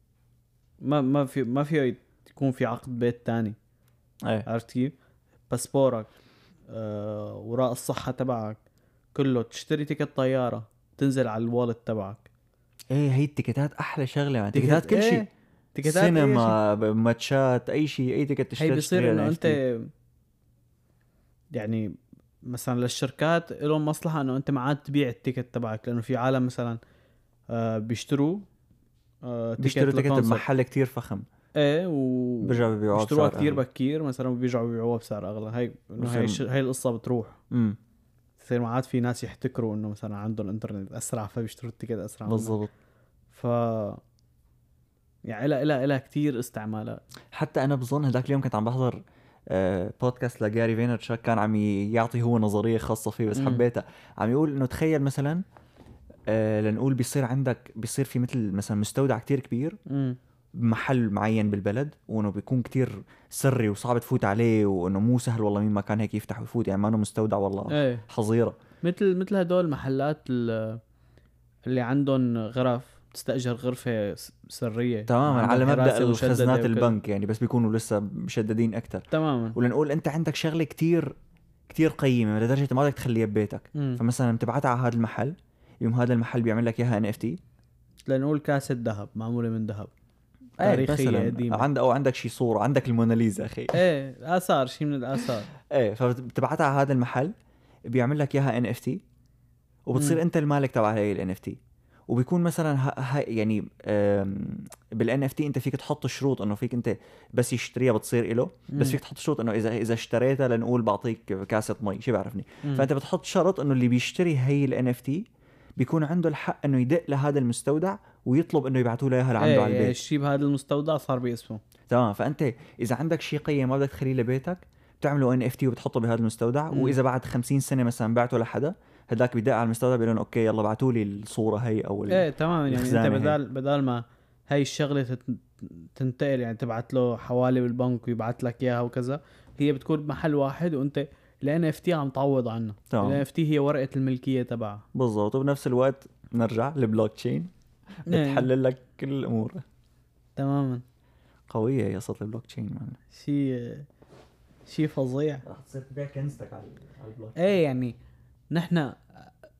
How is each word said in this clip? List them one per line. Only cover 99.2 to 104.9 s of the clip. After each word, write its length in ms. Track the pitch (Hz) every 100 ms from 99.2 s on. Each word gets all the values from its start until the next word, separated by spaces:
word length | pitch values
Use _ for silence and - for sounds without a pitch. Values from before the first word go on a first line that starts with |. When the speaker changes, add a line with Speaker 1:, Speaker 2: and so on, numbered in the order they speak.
| _ _ _ _ _ _ -
Speaker 2:
وبتصير 300 | 123 147 165
Speaker 1:
مم. 60 |
Speaker 2:
أنت 140 | 170 165
المالك 340 | 151 143 135
تبع 240 | 123 107
هاي 180 | 110 104
ال 60 | 90
إن 100 | 92
إف 80 | 92
تي. 200 | - - _ _ _ _ -
وبيكون 340 | 120 123 175
مثلًا 460 | 170 160 156 139 135
ه-، 60 | -
ه-، 240 | 131 143 -
يعني، 400 | 110 107 107 - -
آم، 800 | - 104 101 101 98 98 - - - - _